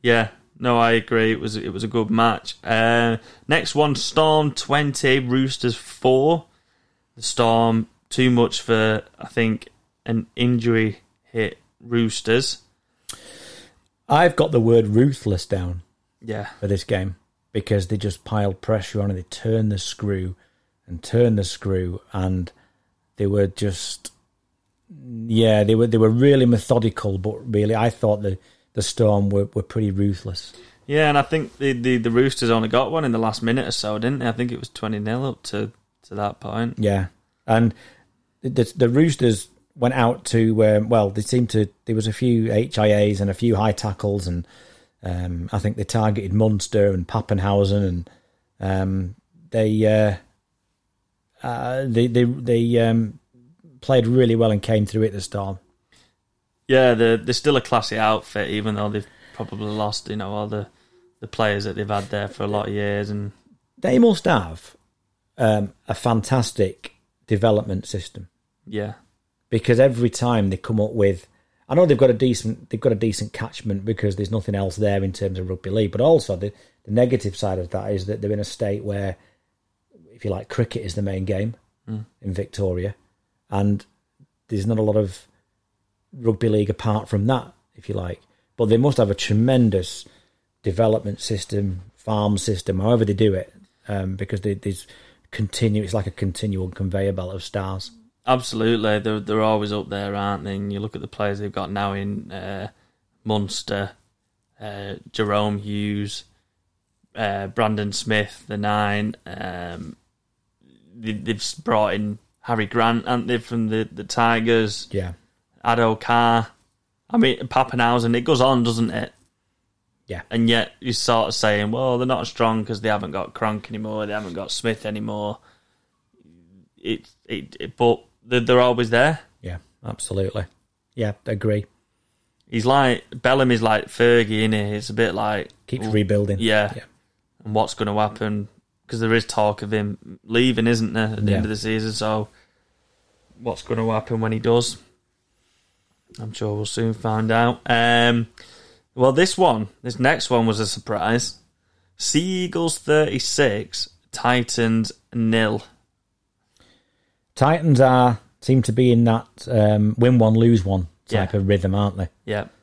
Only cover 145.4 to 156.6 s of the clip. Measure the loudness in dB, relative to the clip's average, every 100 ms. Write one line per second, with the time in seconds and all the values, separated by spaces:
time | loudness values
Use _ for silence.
145.4 | _ _ _ _ _ _ _ -14 -14 -6
146.4 | -6 -4 -6 -2 -2 -2 -2 -2 2 2
147.4 | 2 0 0 2 4 4 4 2 -2 -10
148.4 | -20 -20 -20 _ _ 2 4 4 2 4
149.4 | 2 2 -2 _ -10 0 0 0 2 2
150.4 | 2 0 -2 -6 -6 -4 0 0 -2 -12
151.4 | _ _ _ _ _ _ -2 -2 0 -4
152.4 | -4 -2 -4 -4 0 2 2 -2 -4 0
153.4 | 0 0 -8 -10 -10 _ _ -4 0 0
154.4 | 0 -2 0 0 -2 -8 _ -4 0 2
155.4 | 0 -2 -8 _ _ _ _ _ _ _
156.4 | _ _